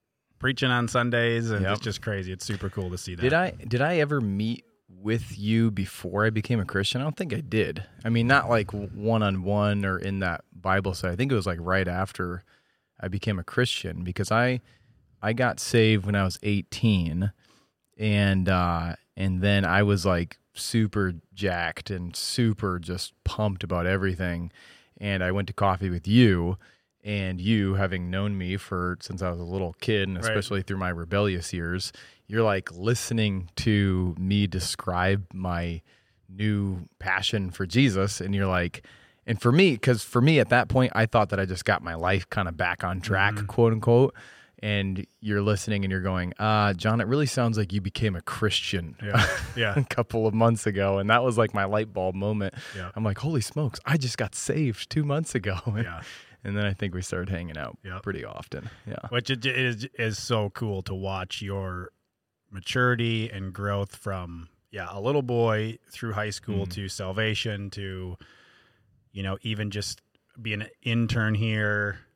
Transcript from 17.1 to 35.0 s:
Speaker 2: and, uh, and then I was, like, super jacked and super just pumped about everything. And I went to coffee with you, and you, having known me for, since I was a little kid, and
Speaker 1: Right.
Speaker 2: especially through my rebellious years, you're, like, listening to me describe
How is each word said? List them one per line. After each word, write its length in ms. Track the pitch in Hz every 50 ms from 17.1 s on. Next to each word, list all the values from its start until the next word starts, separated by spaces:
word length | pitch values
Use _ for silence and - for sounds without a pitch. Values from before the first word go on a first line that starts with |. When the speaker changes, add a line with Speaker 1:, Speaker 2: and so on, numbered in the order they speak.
| 78 87 98 104 - _ _ _ _ _ _ _ _ _ _ _ _
Speaker 2:
and, 520 | - 107 107 104 104 101 98 95 95 92 95
uh, 480 | 95 90 90 87 85 82 82 85 82 - _ _ -
and 240 | - 95 95 92 90
then 240 | 95 101 101 101 98
I 200 | 85 87 98 104
was, 200 | 101 101 95 82
like, 340 | 98 90 87 87 - - _ _ _ - -
super 540 | - - - 117 110 104 - 107 98 92 87 82 - _ -
jacked 560 | 92 101 95 90 87 85 80 - - - -
and 260 | 101 90 90 87 85
super 640 | - - - - - 120 113 107 - - 98 90 90
just 340 | 80 82 90 85 - - - _ -
pumped 380 | - - - 107 104 95 90
about 220 | - 82 92 87 87
everything. 640 | 90 95 95 95 95 90 82 92 87 87 87 87 82 - - - - - - _ _ _
And 260 | - 101 101 98 92
I 80 | 92 90
went 180 | 92 101 98 90
to 40 |
coffee 380 | 98 - 104 98 92 87 98 92
with 180 | 87 85 - 95
you, 480 | 107 123 123 107 92 87 85 87 95 - - - _ _ _ _ _ _ -
and 340 | 104 104 101 98 92 92 87
you, 360 | 90 104 113 107 98 95 95
having 340 | 98 98 90 95 90 87 87
known 280 | 92 95 101 104 101 95
me 180 | 90 90 95
for, 400 | 98 - - 95 90 90 90 90 -
since 180 | - - - 90
I 80 | 95 90
was 80 | 87 85
a 60 | 87
little 300 | 85 92 95 95 85 - -
kid, 280 | - - 110 101 98 95
and 80 | 95
Speaker 1:
Right. 80 | 90 95
Speaker 2:
especially 380 | 110 110 104 98 - 101 98
through 160 | 90 - 98 95
my 100 | 92 90
rebellious 640 | 87 85 85 82 101 101 104 101 92 87 82 -
years, 400 | - 87 85 82 90 92 - - - - - - - _ _
you're, 160 | - 104 113
like, 300 | 113 107 98 95 92 -
listening 800 | 82 87 92 113 123 113 - - 120 113 107 104 98 95 90 85 -
to 580 | - - 113 107 101 101 98 92 92 92 90 82 85
me 280 | 92 95 101 101 101
describe 800 | 92 87 92 87 - - - - - 87 87